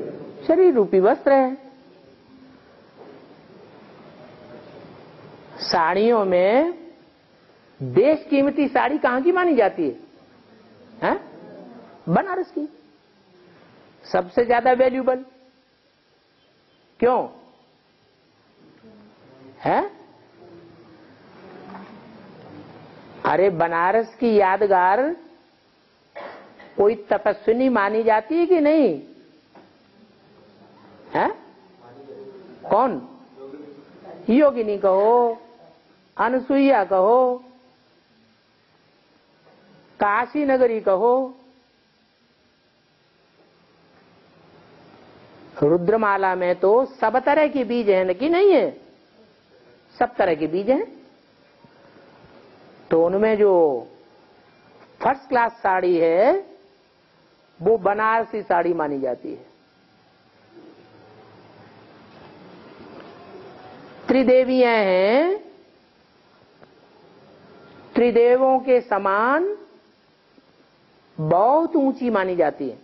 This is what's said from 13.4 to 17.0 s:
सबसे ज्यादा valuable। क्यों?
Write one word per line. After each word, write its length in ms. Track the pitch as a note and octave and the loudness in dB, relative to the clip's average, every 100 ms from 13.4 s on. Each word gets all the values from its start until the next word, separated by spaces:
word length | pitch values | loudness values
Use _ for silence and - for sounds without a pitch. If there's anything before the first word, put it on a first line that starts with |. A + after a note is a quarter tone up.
| _ - _ _ _ _ - | _ -20 _ _ _ _ -6
सबसे 340 | F#3 F3+ - A#3 | -6 -2 -2 0
ज्यादा 260 | A#3+ B3 | 0 2
valuable। 540 | B3+ C4 B3+ B3+ C4 C4+ _ _ _ _ _ _ _ _ _ _ _ _ _ _ _ _ | 2 2 0 -2 -4 -6 _ _ _ _ _ _ _ _ _ _ _ _ _ _ _ _
क्यों? 280 | _ | _